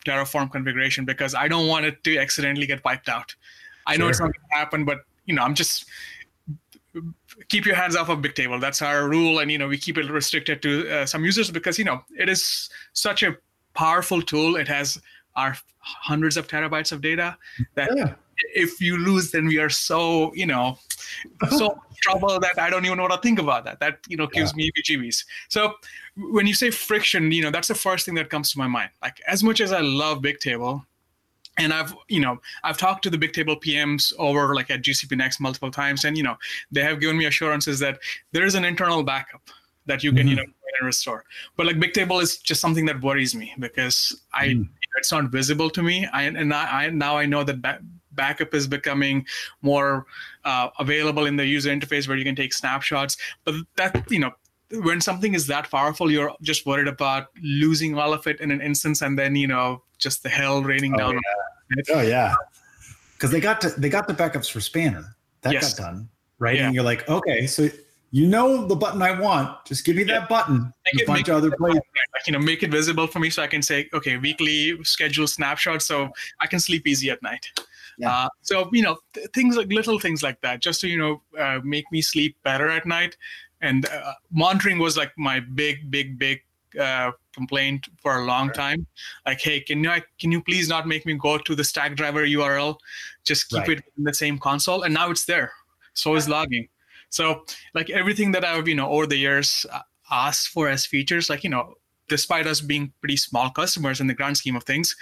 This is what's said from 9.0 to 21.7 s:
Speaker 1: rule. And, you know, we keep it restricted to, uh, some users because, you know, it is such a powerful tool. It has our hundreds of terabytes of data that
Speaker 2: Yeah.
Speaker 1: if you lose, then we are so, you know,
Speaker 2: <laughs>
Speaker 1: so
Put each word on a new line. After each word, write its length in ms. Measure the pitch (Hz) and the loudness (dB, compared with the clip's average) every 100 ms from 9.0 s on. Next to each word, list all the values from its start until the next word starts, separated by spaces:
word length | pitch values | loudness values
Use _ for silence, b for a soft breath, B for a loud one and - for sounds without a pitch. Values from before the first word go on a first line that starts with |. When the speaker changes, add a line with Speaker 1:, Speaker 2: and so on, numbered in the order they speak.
| 143 | 4
Speaker 1:
rule. 300 | 160 165 160 | 4 4 4
And, 120 | 147 | 2
you 60 | 151 | 0
know, 120 | 139 | 0
we 100 | 139 | -2
keep 180 | 175 160 | -2 -2
it 140 | 143 | -2
restricted 500 | 151 139 156 - 143 | -2 0 -2 -2 -2
to, 260 | 147 143 156 | 0 0 0
uh, 160 | 151 135 | -2 -2
some 180 | 160 | 0
users 260 | 165 196 196 | 2 2 0
because, 280 | 170 180 170 | -2 -2 0
you 60 | |
know, 200 | 196 127 - 320 | 0 -2 -6 -2
it 100 | 185 | 0
is 400 | 190 - - - B B | 0 0 -4 -6 B B
such 300 | - - 190 | -4 -2 2
a 120 | 196 - _ _ _ | 0 -2 _ _ _
powerful 480 | - 160 170 175 180 | 0 2 2 2 0
tool. 360 | 165 151 160 175 | 0 2 2 2
It 120 | 147 | 0
has 320 | 143 143 - b b b - | -2 -2 -6 b b b -2
our 200 | 131 131 - _ | -2 -2 -12 _
hundreds 580 | - - - 151 156 151 | -18 -12 -4 0 2 0
of 100 | - | -2
terabytes 440 | 151 156 156 156 | -4 -2 -2 -2
of 80 | 151 | -4
data 360 | 156 165 175 175 B B 120 | -2 0 -2 -6 B B -6
that 160 | - 139 269 | -2 0 0
Speaker 2:
Yeah. 180 | 185 - _ - - | -2 -4 _ -8 -4
Speaker 1:
if 260 | - 170 - | 0 0 0
you 180 | 175 175 | 0 2
lose, 320 | 175 190 170 | 4 4 2
then 160 | 165 160 | 0 2
we 120 | 151 | 2
are 120 | 151 | 2
so, 600 | 143 - 165 165 165 160 | 0 0 2 4 4 2
you 100 | 160 | 0
know, 340 | 185 127 123 131 B B B B B - | 0 2 0 -2 B B B B B -4
Speaker 2:
<laughs> 100 | 180 | 2
Speaker 1:
so 300 | 285 220 | 4 2